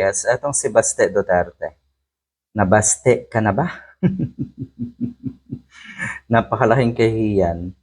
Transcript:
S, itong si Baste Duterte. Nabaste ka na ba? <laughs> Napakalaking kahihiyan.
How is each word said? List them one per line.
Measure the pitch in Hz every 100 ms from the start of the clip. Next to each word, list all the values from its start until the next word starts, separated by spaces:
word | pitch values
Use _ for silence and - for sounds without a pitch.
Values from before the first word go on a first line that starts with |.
S, | 95 101 -
itong | 127 143
si | 135 131
Baste | 110 - - 95
Duterte. | 101 95 90 85 - 76 - _ _ _ _ _ _ _
Nabaste | 107 98 107 104 - 131 117 -
ka | 113
na | 107
ba? | 101 175 - - _
<laughs> | 185 185 156 - - - 127 - 120 - 120 - 131 - _ - _ - - - - - -
Napakalaking | 113 - 107 107 123 120 117
kahihiyan. | 113 110 107 98 85 85 90 -